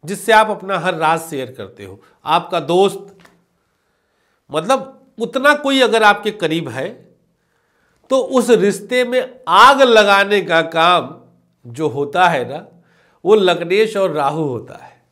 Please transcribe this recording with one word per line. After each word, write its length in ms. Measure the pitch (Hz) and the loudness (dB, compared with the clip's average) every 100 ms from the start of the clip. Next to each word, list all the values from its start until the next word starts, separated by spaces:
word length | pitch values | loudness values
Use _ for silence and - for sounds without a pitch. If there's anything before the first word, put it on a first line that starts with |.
जिससे 280 | 147 196 - | -10 -10 2
आप 140 | 220 220 | 2 2
अपना 320 | 202 190 190 | -4 -6 -6
हर 160 | 175 | -4
राज 260 | 165 160 165 | -2 -2 -2
शेयर 320 | 165 143 127 | -4 -10 -10
करते 320 | 120 98 95 | -14 -18 -16
हो, 160 | 98 101 _ _ | -20 -20 _ _
आपका 360 | - 165 170 175 | -2 -2 -2 -8
दोस्त, 580 | 143 175 196 - - _ - _ _ _ _ _ _ _ _ _ _ _ _ | -2 0 0 -2 -18 _ -20 _ _ _ _ _ _ _ _ _ _ _ _
मतलब 640 | 143 170 269 - - _ - | -8 -2 -4 -4 -20 _ -12
उतना 340 | 226 269 277 | -8 -2 0
कोई 260 | 294 285 269 | 0 0 0
अगर 220 | 240 220 | 2 4
आपके 280 | 220 202 220 | 4 2 -2
करीब 380 | 202 160 165 143 | -6 -4 -4 -6
है 360 | 123 160 240 _ _ _ _ _ _ _ _ _ _ _ | -10 -10 -12 _ _ _ _ _ _ _ _ _ _ _
तो 100 | 262 | -4
उस 300 | 254 262 226 | 0 -2 2
रिश्ते 540 | 220 196 190 - 247 | 2 2 -2 -4 -4
में 360 | 240 254 - - - | -2 -2 -4 -12 0
आग 340 | 180 247 269 | 6 6 6
लगाने 580 | 262 226 202 196 202 208 | 6 6 6 4 2 0
का 220 | 170 165 | 0 0
काम 640 | 160 165 165 180 127 - _ _ _ _ 123 | 0 0 2 2 -2 -14 _ _ _ _ -20
जो 220 | 120 156 | -6 -6
होता 400 | 127 143 175 180 | -4 -6 0 0
है 160 | 156 120 | 0 -6
ना, 340 | 143 196 _ _ _ _ _ | -10 -16 _ _ _ _ _
वो 100 | 175 | 0
लग्नेश 600 | 214 185 175 170 190 220 202 | 2 2 0 -2 0 0 -2
और 140 | 190 | -2
राहु 320 | 151 139 151 | -2 -2 -2
होता 320 | 151 117 - | -6 -6 -12
है। 320 | - - _ _ | -20 -20 _ _